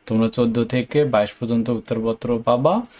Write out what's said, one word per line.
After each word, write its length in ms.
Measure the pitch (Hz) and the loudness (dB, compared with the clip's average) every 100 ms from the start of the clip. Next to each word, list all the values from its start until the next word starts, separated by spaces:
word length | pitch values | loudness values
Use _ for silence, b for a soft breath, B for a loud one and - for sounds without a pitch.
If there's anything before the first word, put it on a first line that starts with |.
| - | -2
তোমরা 220 | 110 113 | 0 0
চোদ্দ 360 | 117 117 117 | 2 0 0
থেকে 400 | 117 127 110 147 | 0 -2 0 0
বাইশ 280 | 147 110 104 | 2 2 0
পর্যন্ত 360 | - 117 117 113 | -2 -2 -2 0
উত্তরপত্র 720 | 117 - 113 113 113 120 117 | -4 -4 -4 -2 -4 -4 -2
পাবা। 380 | 117 123 147 208 240 B | 0 2 2 0 -4 B